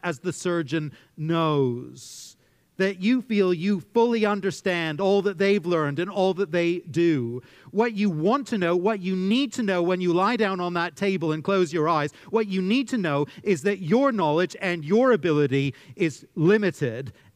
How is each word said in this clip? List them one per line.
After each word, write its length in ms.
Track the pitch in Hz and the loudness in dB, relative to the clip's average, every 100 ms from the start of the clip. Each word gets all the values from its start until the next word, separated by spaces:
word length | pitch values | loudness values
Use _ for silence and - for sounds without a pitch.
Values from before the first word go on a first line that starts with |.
as 180 | 175 143 | -8 -6
the 120 | 180 | -6
surgeon 640 | - 180 170 139 160 151 - _ - | -4 -2 -2 -2 -4 -4 -12 _ -10
knows, 1200 | 156 165 160 147 131 120 131 131 - - - - _ _ _ - | -2 0 2 2 0 -2 -10 -18 -20 -20 -20 -20 _ _ _ -2
that 240 | 190 185 | -2 0
you 200 | 196 254 | 0 0
feel 320 | - 208 185 | 0 0 2
you 280 | 175 190 196 | 2 0 -2
fully 440 | - 233 233 233 208 | 0 2 2 2 0
understand 760 | 202 190 - 190 175 160 151 | 0 -4 -4 -2 -2 -2 -2
all 200 | 196 202 | 2 2
that 140 | 196 180 | 2 0
they've 280 | 196 202 160 | 2 2 2
learned 340 | 170 147 143 | 0 0 -2
and 100 | 185 | -4
all 240 | 202 190 180 | 0 0 0
that 160 | 196 | -2
they 280 | 175 170 175 | 0 0 -2
do. 600 | - 143 170 151 117 123 - - - | -4 0 2 2 -2 -8 -14 -20 -8
What 220 | 190 240 | -2 0
you 160 | 208 208 | 2 -2
want 380 | 156 170 277 247 | 0 0 0 -2
to 100 | 220 | -2
know, 200 | 170 180 | 0 2
what 240 | 196 214 | 0 -2
you 120 | 180 185 | -2 -2
need 360 | 190 240 277 | 0 0 0
to 100 | - | -2
know 200 | 208 180 | -2 0
when 160 | 170 185 | 0 0
you 140 | 180 | 0
lie 240 | 170 196 240 | 2 2 2
down 240 | 208 190 | 0 -2
on 120 | 175 175 | -4 -2
that 200 | 170 - | -4 -4
table 380 | 202 185 160 | -2 -2 -2
and 100 | 156 | -4
close 300 | 190 196 170 | 0 2 2
your 160 | 165 156 | 0 0
eyes, 240 | 160 147 - - | 2 0 -6 -4
what 180 | 226 214 | -2 0
you 140 | 190 | -2
need 260 | 185 247 240 | 0 0 0
to 80 | 247 | -2
know 280 | 170 143 143 - | 0 0 -2 -4
is 200 | - 170 | -2 0
that 160 | 196 196 | 0 -2
your 340 | 160 226 277 | 2 2 4
knowledge 420 | 220 156 151 180 - | 2 0 2 0 -2
and 240 | 190 175 147 | -4 -4 0
your 260 | 214 262 | 2 4
ability 600 | 208 170 147 143 139 139 - - - | 4 2 2 2 2 -2 -4 -14 -4
is 280 | 160 - - - | -4 -4 -12 0
limited 760 | 160 214 196 - 135 113 139 - _ | 2 4 2 -2 -4 -6 -12 -16 _